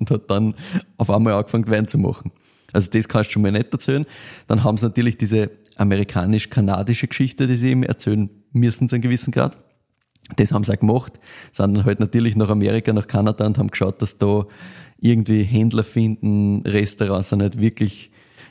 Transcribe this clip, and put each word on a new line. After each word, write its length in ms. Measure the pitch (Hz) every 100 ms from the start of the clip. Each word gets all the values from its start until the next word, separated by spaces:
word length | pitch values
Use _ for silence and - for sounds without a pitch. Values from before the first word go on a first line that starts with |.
und 100 | 107
hat 180 | 110 -
dann 240 | 98 110 107 - 180 - -
auf 140 | 104
einmal 240 | 101 113
angefangen, 340 | 104 107 117 110
Wein 180 | 107 107
zu 100 | 98
machen. 340 | 95 - - - _ _ _
Also 180 | 101 92
das 160 | 110 110
kannst 200 | 110 104
du 40 |
schon 80 | 107
mal 100 | 104
nicht 180 | 104 123
erzählen. 340 | - - 139 151 - - - -
Dann 160 | 110
haben 120 | 113 107
sie 80 | 113
natürlich 320 | 120 120 -
diese 320 | 104 107 104 - - -
amerikanisch-kanadische 1300 | 101 98 98 95 90 107 - - 98 95 98 117 113
Geschichte, 380 | - 131 - 131
die 100 | 123
sie 140 | 127
eben 120 | 127
erzählen 480 | 127 - - 107 101 - _
müssen 360 | 120 120 - 123
zu 80 | 123
einem 60 |
gewissen 280 | 120 123 -
Grad. 280 | 117 131 - _ _ _ _ _ _ - -
Das 160 | 104
haben 120 | 104
sie 80 | 117
auch 80 | 101
gemacht, 320 | 107 120 - - - - -
sind 240 | - 101 101
dann 80 |
halt 160 | 98 101
natürlich 340 | 107 120 117
nach 140 | 107 107
Amerika, 440 | 107 101 113 110
nach 120 | 107 101
Kanada 400 | - 107 101 107
und 120 | 104
haben 100 | 101
geschaut, 300 | - 95 -
dass 140 | 104 -
da 280 | 101 104 98 - - - - _
irgendwie 440 | 120 117 107 110
Händler 420 | 101 117 113 110
finden, 800 | 107 120 110 107 107 104 101 101 -
Restaurants 640 | 101 101 - 101 95 95
sind 140 | 101
halt 180 | 101 110
wirklich 500 | 110 - 107 - - _ _ _ -